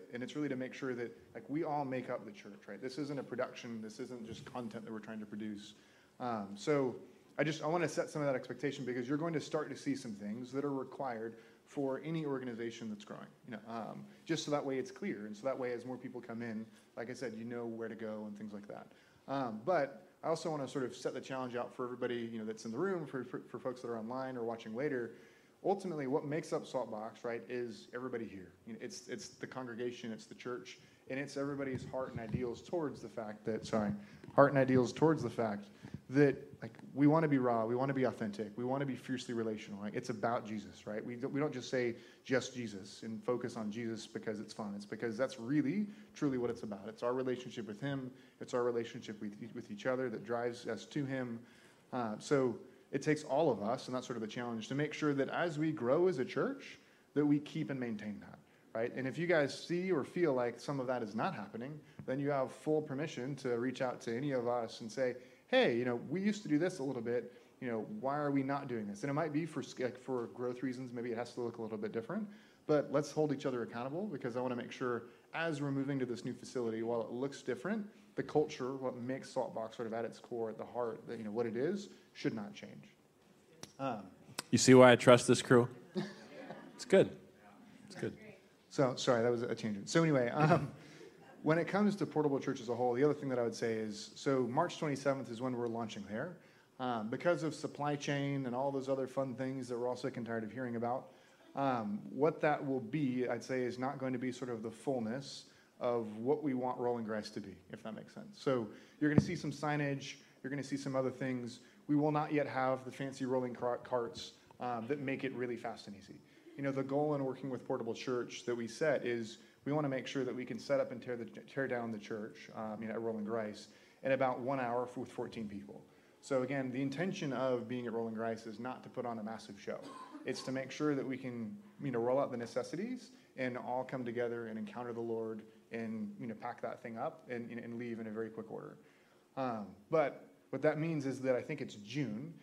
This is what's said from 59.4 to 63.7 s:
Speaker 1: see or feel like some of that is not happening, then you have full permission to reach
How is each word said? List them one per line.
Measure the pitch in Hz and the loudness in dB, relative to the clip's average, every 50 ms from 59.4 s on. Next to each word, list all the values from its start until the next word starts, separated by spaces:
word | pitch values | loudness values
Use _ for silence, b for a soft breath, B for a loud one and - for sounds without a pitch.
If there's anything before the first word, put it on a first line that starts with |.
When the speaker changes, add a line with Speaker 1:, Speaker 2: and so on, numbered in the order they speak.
| 143 131 - | 6 4 2
Speaker 1:
see | - - - 170 175 180 190 180 | -4 -4 -2 0 0 2 2 2
or | 147 120 | 2 2
feel | - - 175 175 160 135 | 0 2 4 4 4 6
like | 127 120 120 117 - | 4 2 2 0 -4
some | - - 147 139 | -4 -4 -2 -2
of | 127 123 | 0 0
that | 131 123 113 | 0 0 0
is | 104 98 | -2 0
not | 214 143 190 175 | 0 0 0 0
happening, | - 101 - - 110 117 139 156 147 b b b b - | -4 -8 -8 -8 -8 -8 -8 -10 -12 b b b b -6
then | - 131 139 | -4 -2 0
you | 143 143 | 0 2
have | 147 139 131 120 | 2 2 0 0
full | - - - 156 156 156 151 | -2 -4 0 2 2 2 2
permission | 151 135 131 143 139 - - 123 135 147 | 0 -2 -2 -2 -4 -4 -4 -4 -4 -4
to | 139 - 131 120 117 | -2 0 0 2 2
reach | 117 127 | 2 0